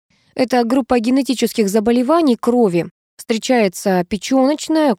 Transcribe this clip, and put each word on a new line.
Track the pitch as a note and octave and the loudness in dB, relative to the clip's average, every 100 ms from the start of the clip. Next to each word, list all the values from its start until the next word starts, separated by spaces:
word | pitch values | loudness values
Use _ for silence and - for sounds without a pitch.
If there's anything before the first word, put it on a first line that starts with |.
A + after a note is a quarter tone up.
| _ _ _ - | _ _ _ -6
Это | B3+ B3 | -2 0
группа | A#3 C4+ A#3+ B3+ | 2 0 0 0
генетических | A3 C4+ C4 A#3+ A3 - G3 | 2 0 0 -2 -2 -2 0
заболеваний | A3 G#3+ A#3+ B3 E4 D4+ A3+ | 0 0 0 2 2 2 0
крови. | - B3 G#3+ E3+ E3 - _ - | 0 2 2 0 -4 -10 _ -20
Встречается | - A3+ - B3 G3 - G3+ F#3 | -6 -4 0 0 0 -2 -2 -2
печеночная, | E3+ G#3 - C4 C4 D4+ - D#4 D4 | -2 -6 -2 0 0 -2 -2 0 0